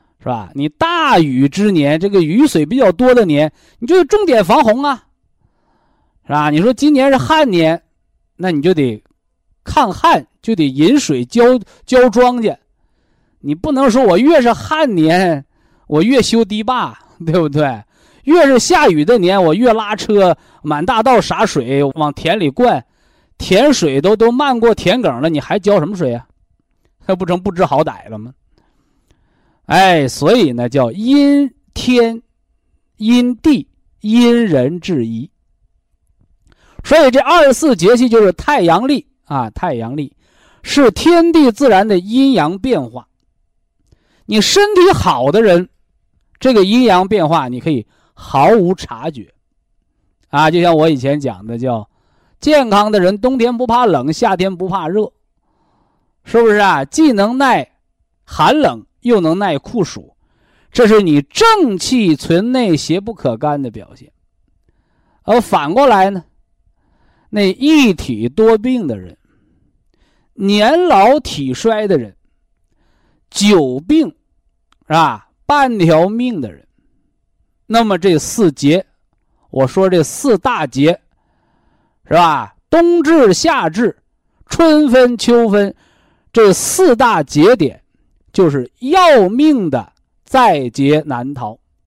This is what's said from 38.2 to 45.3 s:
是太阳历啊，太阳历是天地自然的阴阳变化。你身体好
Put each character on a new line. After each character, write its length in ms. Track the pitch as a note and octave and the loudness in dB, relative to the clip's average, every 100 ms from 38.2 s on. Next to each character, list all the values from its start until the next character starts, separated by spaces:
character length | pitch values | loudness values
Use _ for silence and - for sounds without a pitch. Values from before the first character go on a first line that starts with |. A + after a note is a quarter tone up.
是 80 | G3+ | 2
太 280 | - - C#4+ | 0 -2 0
阳 260 | E3+ E3+ C4 | 0 0 -2
历 200 | C4+ - _ | -4 -6 _
啊， 240 | - C#3 A2+ | -8 -6 -6
太 280 | - F3 A#2+ | -8 -8 -6
阳 200 | A2+ D3 | -8 -10
历 180 | C#3 _ _ _ _ _ | -12 _ _ _ _ _
是 280 | - C#4+ B3+ | -4 2 2
天 420 | - D#4+ E4+ E4+ | 2 2 2 2
地 180 | D#4+ C4 | 2 2
自 200 | G#3 C4+ | 2 2
然 180 | F#3+ A3 | 2 2
的 100 | F#3 | -2
阴 340 | F#3+ B3 C4+ | -2 0 2
阳 260 | G#3+ D3+ F#3+ | 2 -2 -4
变 320 | B3+ F#3+ A#2 | -4 -4 -6
化。 160 | A#2+ - _ _ _ _ _ _ _ _ _ _ _ G#3 | -16 -20 _ _ _ _ _ _ _ _ _ _ _ -4
你 140 | G#3+ | -2
身 220 | - G4 G#4 F#4+ | 0 0 2 4
体 160 | F4+ | 2
好 400 | - F#3 C3 C3 | 2 -2 0 0